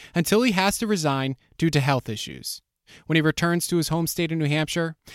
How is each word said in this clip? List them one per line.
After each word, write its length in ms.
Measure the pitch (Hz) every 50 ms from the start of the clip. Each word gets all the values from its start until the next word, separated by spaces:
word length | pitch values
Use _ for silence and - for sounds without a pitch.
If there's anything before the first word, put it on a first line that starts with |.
| - - -
until 260 | 175 165 - 196 220
he 120 | 247 247 180
has 240 | 190 185 202 - -
to 80 | 240
resign 480 | 208 214 175 156 147 135 135 135 135 135 - _ _ _
due 120 | - 165 165
to 100 | 151 143
health 300 | 131 143 135 123 - -
issues. 520 | 107 - - - 67 62 - - - - - _ _ _ _ _ - - -
When 100 | - 156
he 60 | 160
returns 460 | 151 156 - - 170 170 170 175 -
to 100 | - 175
his 100 | 170 151
home 180 | - 156 170 165
state 260 | - - - 170 160
of 60 | 165
New 100 | 160 156
Hampshire, 480 | 143 147 156 156 - - 175 165 165 160 _ _ -